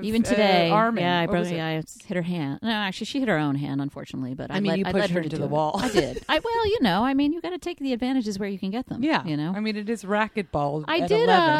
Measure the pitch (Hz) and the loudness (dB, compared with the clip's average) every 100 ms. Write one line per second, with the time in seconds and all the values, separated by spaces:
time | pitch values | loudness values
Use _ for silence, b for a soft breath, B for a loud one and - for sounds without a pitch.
0 | 196 226 - 208 202 180 170 214 226 220 | -2 2 2 4 4 4 4 4 4 2
1 | 175 175 170 175 175 170 160 156 160 - | 2 2 2 0 0 -2 -2 -4 -6 -12
2 | - 180 170 175 139 139 220 214 196 - | -6 -4 -2 -2 -4 -4 -4 -2 -4 -6
3 | 220 285 247 160 147 139 143 139 139 - | -6 -2 0 2 2 0 -2 -4 -6 -8
4 | - 131 127 131 123 190 202 190 185 190 | -10 -8 -8 -8 -6 -2 0 0 0 0
5 | 202 175 156 151 143 151 151 190 254 - | 0 0 -2 -4 -2 0 0 0 0 2
6 | 131 - - 311 466 466 427 427 226 180 | 0 -2 0 0 0 0 0 2 2 2
7 | 254 277 285 339 330 359 359 - 277 233 | 2 2 2 0 -4 -6 -8 -6 -4 -2
8 | 254 269 214 196 202 190 190 226 - - | 0 0 -2 -4 -6 -4 -4 -6 -6 -2
9 | 294 233 160 147 156 190 214 208 208 233 | 0 0 0 -2 -2 -2 -4 -4 -4 -6
10 | 190 208 214 214 180 151 143 151 151 330 | -2 0 0 -4 -4 -2 -2 -2 -2 -2
11 | 349 440 466 381 330 | 2 4 6 6 6